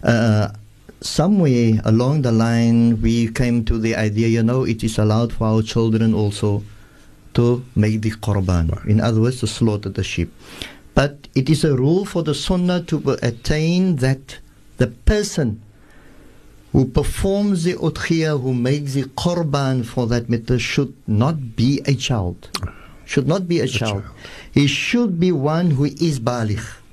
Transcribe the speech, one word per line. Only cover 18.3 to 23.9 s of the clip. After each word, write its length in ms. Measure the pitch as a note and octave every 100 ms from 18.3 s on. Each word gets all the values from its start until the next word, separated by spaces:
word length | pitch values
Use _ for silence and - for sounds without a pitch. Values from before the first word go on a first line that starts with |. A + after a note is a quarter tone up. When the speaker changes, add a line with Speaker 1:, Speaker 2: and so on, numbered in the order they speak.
| D3
Speaker 1:
who 140 | B2+
makes 400 | B2+ A#2+ D3 C#3+
the 100 | C3+ C3 -
Qurban 680 | F3 F3 E3 C#3+ C3+ C3
for 220 | A#2+ - A#2+
that 220 | A#2+ A#2+
matter, 300 | A#2+ A2+ B2
should 340 | - - C#3 - -
not 480 | G#2 B2+ D#3+ B2+ A2+
be 240 | A#2 C#3+ -
a 80 | C3+
child. 540 | - A#2 F2+ F2 - - F#2+ - - -
Should 240 | - - C3
not 200 | F3+ F3+
be 100 | E3+
a 40 |
Speaker 2:
A 40 | A#2
Speaker 1:
child. 360 | A#2 A2